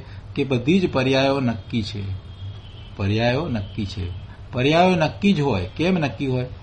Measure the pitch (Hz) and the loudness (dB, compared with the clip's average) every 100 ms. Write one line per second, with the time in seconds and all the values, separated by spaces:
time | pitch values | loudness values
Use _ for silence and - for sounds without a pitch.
0 | - - - - 135 123 123 190 170 135 | -6 -14 -8 -4 0 2 4 4 4 2
1 | 127 135 135 139 123 101 - 120 101 101 | 4 4 4 2 0 -2 -4 -4 -4 -6
2 | 98 95 - - - - - - - - | -6 -8 -10 -12 -12 -12 -16 -16 -14 -4
3 | 101 107 120 131 165 113 98 - 101 92 | 0 2 2 2 0 -4 -4 -6 -6 -6
4 | 87 87 - - - 127 139 160 185 175 | -8 -8 -12 -16 -8 0 4 6 6 4
5 | 151 - 202 156 139 98 92 - 175 180 | 2 2 2 4 2 0 -2 0 2 2
6 | 139 - 139 127 123 - | 0 -2 -2 -2 -2 -8